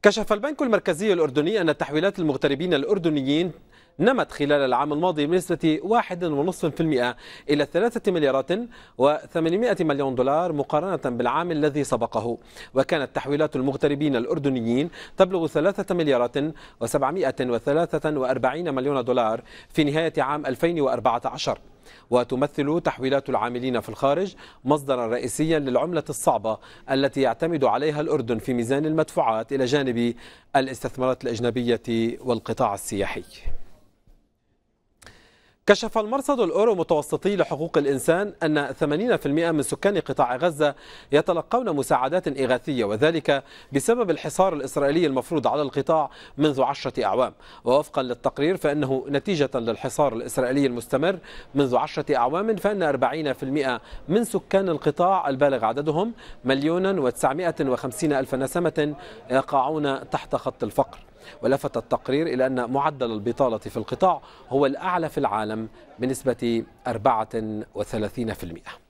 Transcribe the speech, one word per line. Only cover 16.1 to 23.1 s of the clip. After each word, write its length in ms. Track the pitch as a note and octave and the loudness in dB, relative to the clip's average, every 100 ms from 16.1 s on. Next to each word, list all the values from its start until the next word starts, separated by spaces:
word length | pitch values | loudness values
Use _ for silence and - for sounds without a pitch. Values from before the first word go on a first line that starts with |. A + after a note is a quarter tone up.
| B2+ B2 C#3+ D3 D#3 - - | 2 2 0 -4 -6 -18 -8
وسبعمائة 560 | A#2 D3 C3+ F3 C#3+ B2 | -2 0 0 0 -2 0
وثلاثة 760 | B2+ A#2 B2+ D3 E3+ D#3+ D#3 D3+ | -2 -2 0 0 0 -2 -2 -2
وأربعين 560 | B2+ C3 B2+ D3 F3 | 0 0 0 0 -4
مليون 300 | C3+ C3 C3+ | -2 0 0
دولار 380 | A#2+ B2 A2+ A2+ - - - | 0 2 2 -2 -8 -20 -8
في 160 | - | 0
نهاية 280 | D3 D3+ E3 D3+ | 2 2 0 0
عام 280 | C3 D3 C#3 | -2 -2 -2
ألفين 340 | B2 E3+ E3+ | 0 0 2
وأربعة 420 | C3+ A#2+ A#2+ A#2 | 0 2 2 0
عشر. 340 | C3 B2+ - G#2+ - - - - - | -2 -4 -4 -4 -8 -20 -20 -20 0
وتمثل 680 | B2 B2 B2+ C#3 - C#3 E3 | 0 2 0 -2 0 0 0
تحويلات 480 | D#3+ C3 C3 | -2 -2 0